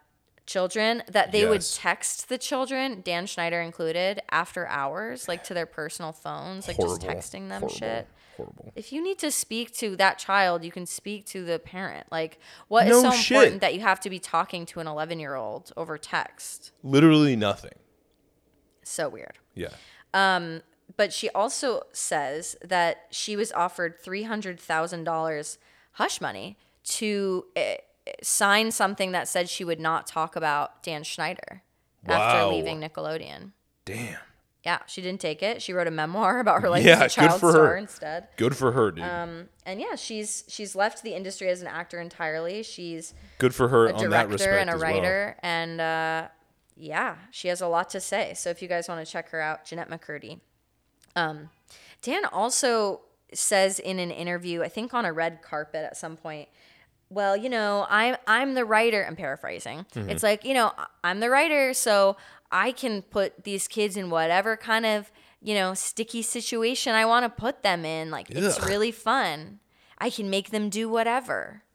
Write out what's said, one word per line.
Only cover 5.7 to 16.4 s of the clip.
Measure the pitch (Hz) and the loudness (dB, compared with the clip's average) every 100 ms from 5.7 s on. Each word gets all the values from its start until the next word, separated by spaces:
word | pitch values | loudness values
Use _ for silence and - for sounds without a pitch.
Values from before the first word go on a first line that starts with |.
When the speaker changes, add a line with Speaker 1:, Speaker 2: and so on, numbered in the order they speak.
| - 151 - 160 | -8 -10 -8 -10
Speaker 1:
phones, | 156 156 151 151 190 196 | -10 -10 -10 -10 -12 -8
like, | 170 | -2
just | 87 90 | -2 -2
Speaker 2:
Horrible. | 85 | -6
Speaker 1:
texting | - - - 190 | -8 -10 -12 -10
them | 196 | -8
Speaker 2:
Horrible. | - - | -8 -6
Speaker 1:
shit. | 226 113 - _ _ - | -6 -6 -8 _ _ -16
Speaker 2:
Horrible. | - - - | -16 -14 -18
Speaker 1:
If | - 214 | -16 -10
you | 285 | -6
need | 359 381 | -6 -4
to | 302 | -4
speak | - - 226 233 - | -4 -4 -6 -6 -6
to | 220 185 | -4 4
that | 196 - | 2 2
child, | - 196 185 175 | 0 2 4 2
you | 165 | -4
can | 180 175 | -10 -10
speak | - 196 208 202 | -10 -10 -12 -10
to | 190 | -10
the | 170 165 | -6 -6
parent. | - 185 190 73 - | -6 -10 -10 -10 -8
Like, | 160 160 - - - - | -6 -6 -8 -20 -20 2
what | 220 226 | 6 10
is | 240 | 10
Speaker 2:
No | 254 | 8
Speaker 1:
so | 240 | 6
Speaker 2:
shit. | - 262 | 6 8
Speaker 1:
important | 254 196 | 8 6
that | 185 | 0
you | 170 | 2
have | 220 190 | 2 2
to | 202 | 0
be | 185 | -10
talking | - 165 185 180 170 | -2 0 0 -4 -10
to | 170 | -8
an | 160 | -6
eleven-year-old | 151 160 165 147 135 110 113 - - | -6 -4 -6 -6 -6 -6 -8 -12 -10
over | 165 151 | -8 -8
text? | - 160 - - | -4 -4 -4 -10